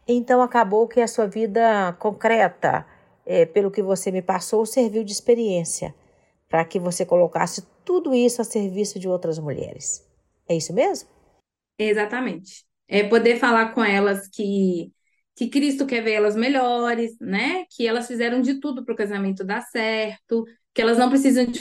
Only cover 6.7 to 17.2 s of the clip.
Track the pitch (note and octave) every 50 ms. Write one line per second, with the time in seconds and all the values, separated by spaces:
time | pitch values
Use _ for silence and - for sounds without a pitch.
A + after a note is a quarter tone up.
6.7 | - G3 F3 F3+ F3 - F3+ F3 F3+ F3 F3 E3 - E3 F3 F3 - G3+ - _
7.7 | _ _ _ - F4+ F4+ E4 C#4+ C4 A#3+ A#3+ A#3+ A#3+ - A3 - - A3 G3+ F#3+
8.7 | F3+ G3+ G#3 G3+ - G3 F3+ F#3 F3+ F3 F3 E3 D#3 D#3+ D#3 D3 C3 - - -
9.7 | - - - - - - _ _ _ _ _ _ _ _ _ - E3+ E3 - -
10.7 | E3+ A3 D4+ G4+ F4 - - _ _ _ _ _ _ _ _ _ _ _ _ _
11.7 | _ - G#3+ G#3+ G#3 G#3+ G#3 G#3 A#3+ B3+ C4 G#3 E3+ D#3+ - - - - _ _
12.7 | _ _ _ _ - G3+ G3+ G3+ A3+ A3+ G#3+ A#3 A#3+ A#3 C4 A#3+ A3+ A3+ A3+ A3+
13.7 | - B3 A3 G#3 G3+ G3 G3+ G3+ G3 G3 - - - - G#3 G3 G3+ G3 F#3+ F#3
14.7 | F3+ E3 E3+ - _ _ _ _ _ _ _ _ _ - B3 A#3 - C#4+ C#4+ D4
15.7 | C4+ C4+ C#4 C4+ B3 A#3 A3 A3 G#3+ G#3+ G#3 G#3+ G3+ A3 A#3 C4+ C#4+ C4+ B3+ B3
16.7 | A#3+ A#3+ A#3+ A#3+ A#3 A3+ A#3 A3+ - _